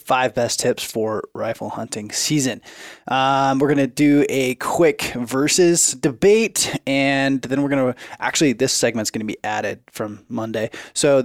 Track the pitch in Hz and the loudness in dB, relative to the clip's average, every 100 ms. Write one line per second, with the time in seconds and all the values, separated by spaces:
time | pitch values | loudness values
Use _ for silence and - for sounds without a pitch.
0 | - 127 127 - 117 - 123 123 - 113 | -2 0 0 0 -2 0 -2 -2 -4 -4
1 | 107 107 - - 107 117 104 - 110 - | -4 -4 -8 -8 -6 -6 -8 -10 -10 -10
2 | 107 - - 151 131 104 - - - - | -8 -6 0 0 0 -4 -12 -20 -20 -18
3 | - 131 135 135 135 135 139 143 131 - | -4 0 2 2 2 2 2 2 0 2
4 | 147 143 143 131 131 127 - - 165 143 | 4 4 4 0 -2 -2 -4 2 2 2
5 | - 123 117 131 147 - 175 170 - - | -6 -6 -4 -2 0 4 4 4 0 0
6 | 156 120 190 220 226 - - - - 139 | -4 2 4 4 2 -2 -4 -4 -2 0
7 | 139 139 135 135 120 139 143 139 127 120 | 2 2 2 0 -2 -2 0 2 0 -2
8 | - - 107 - 156 113 131 - 120 113 | -10 -6 -4 2 2 2 0 2 0 0
9 | 107 117 107 - 107 107 104 98 _ - | -4 -6 -8 -6 -6 -4 -4 -8 _ -10
10 | 110 101 _ 117 113 110 110 - - - | -10 -10 _ -8 -6 -4 -6 -8 -14 0
11 | 147 139 | 4 4